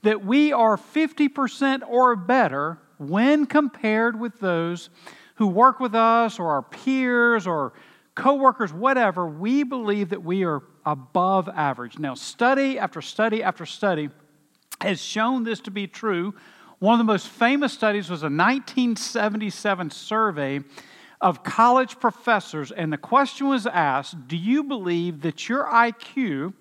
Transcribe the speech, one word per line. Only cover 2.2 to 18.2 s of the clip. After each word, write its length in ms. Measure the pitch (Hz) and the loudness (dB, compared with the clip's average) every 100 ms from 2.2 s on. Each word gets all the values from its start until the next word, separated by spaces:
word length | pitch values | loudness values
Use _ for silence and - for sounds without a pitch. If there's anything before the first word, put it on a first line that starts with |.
| 180 262 190 135 151 165 _ _ | 2 4 4 0 -4 -6 _ _
when 480 | 143 190 254 302 285 | -4 2 4 4 4
compared 720 | 302 285 - 220 214 233 220 | 2 0 -2 -2 2 0 -2
with 220 | 233 - | -8 -4
those 500 | 190 170 170 175 - _ - - - _ | -2 0 -2 -6 -12 _ -20 -20 -20 _
who 100 | 208 | 0
work 320 | 180 254 254 | 6 6 6
with 160 | 254 | -2
us 460 | 226 226 226 226 208 | 2 4 4 2 -2
or 100 | 170 | -2
our 120 | 147 | -2
peers 840 | - - - 262 254 240 240 226 185 | -4 -8 -2 0 0 2 2 2 0
or 260 | 160 131 - - _ _ - | -2 -4 -8 -20 _ _ -2
coworkers, 560 | 254 285 269 - 202 | 2 4 4 4 -6
whatever. 560 | 160 247 262 220 175 175 | -2 0 2 2 0 -6
We 340 | 151 202 269 | -4 0 0
believe 460 | 269 262 214 208 190 | 0 -4 -2 -2 -2
that 160 | 196 | -6
we 180 | 165 190 | -4 -2
are 220 | 180 147 - _ | 0 -2 -6 _
above 680 | - 151 127 185 180 190 165 | -6 -6 -4 0 2 2 0
average. 480 | - 147 123 120 - | -2 -2 -4 -10 -8
Now, 160 | 147 | -8
study 640 | 123 - - 240 269 269 262 | -8 -14 0 2 2 0 -2
after 240 | 202 165 | -6 -8
study 400 | - - 220 220 | -12 -2 -2 0
after 240 | 202 - 160 | -2 -4 -12
study 420 | - 208 160 147 - _ _ _ _ _ - | -4 -2 -2 -4 -10 _ _ _ _ _ -6
has 220 | 202 190 | -4 -4
shown 420 | - 214 226 262 | -6 -2 0 0
this 160 | 233 220 | -4 -6
to 100 | - | -8
be 160 | 202 196 | -8 -8
true. 480 | - 220 180 185 196 - - - _ | -6 -4 -2 -4 -8 -18 -20 -20 _
One 160 | 190 | 2
of 40 | 233 | 4
the 140 | 226 | 4
most 160 | 202 - | 0 -2
famous 440 | - 233 285 277 | 0 0 2 -2
studies 360 | - 220 208 170 | 0 0 0 -4
was 140 | 175 | -6